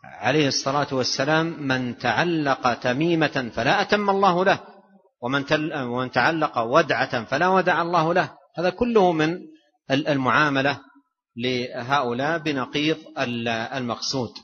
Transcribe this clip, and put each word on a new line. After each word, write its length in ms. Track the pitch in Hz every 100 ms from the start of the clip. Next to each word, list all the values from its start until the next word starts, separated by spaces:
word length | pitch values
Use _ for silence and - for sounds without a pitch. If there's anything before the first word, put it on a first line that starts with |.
عليه 440 | - 71 107 143 143
الصلاة 380 | 120 - 139 139
والسلام: 760 | 135 120 - 143 160 165 165 139
"من 300 | 131 127 113
تعلق 760 | 123 110 165 165 143 135 127
تميمة 760 | 117 123 123 165 165 151 143 120
فلا 280 | 110 123 196
أتم 280 | 196 208 202
الله 340 | 196 196 175
له، 160 | 185 180 - - _ _ _ _
ومن 240 | 120 139 135
تل-، 280 | 156 151
ومن 360 | 160 127 120 127
تعلق 480 | 127 123 165 151 -
ودعة 640 | 117 143 165 120 131 127
فلا 240 | 110 139 180
ودع 340 | 190 180 165
الله 320 | 170 175 160
له". 200 | 180 160 - _ -
هذا 120 | 175
كله 420 | 180 240 226 180
من 260 | 160 156 180 - - _ _ _
ال-، 180 | 135 156
المعاملة 720 | 143 127 120 151 139 135 147 - _ _ _ _ -
لهؤلاء 1000 | 123 123 120 - 120 143 123 120 139 165
بنقيض 600 | 156 139 123 147 151 156 - -
ال-، 300 | 127 120 117
المقصود. 800 | 113 117 135 123 110 - 139 113 -